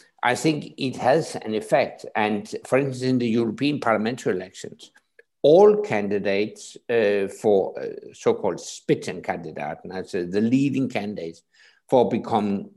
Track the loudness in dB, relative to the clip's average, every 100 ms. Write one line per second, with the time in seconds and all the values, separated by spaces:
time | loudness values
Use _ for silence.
0 | _ _ -2 0 0 0 -4 -6 -6 -2
1 | 2 2 0 -6 -6 -4 0 0 0 -4
2 | -8 -2 0 -2 -6 -12 0 0 0 -2
3 | 0 0 2 0 0 0 -2 0 0 0
4 | 0 -2 -2 -4 -6 -14 -16 -18 -20 _
5 | _ _ _ _ 6 8 8 6 0 -2
6 | -2 -2 0 -2 -2 -8 -18 -14 -2 2
7 | 2 2 -2 -2 2 4 2 -4 -10 -12
8 | -16 -4 0 0 -2 -4 -8 -6 -2 -2
9 | -2 -8 -6 -6 -8 -8 -8 -8 -10 -10
10 | -6 -6 -4 0 2 2 2 0 -2 -4
11 | -6 -8 -10 -12 _ _ _ _ _ 4
12 | 4 0 0 0 0 -2 -6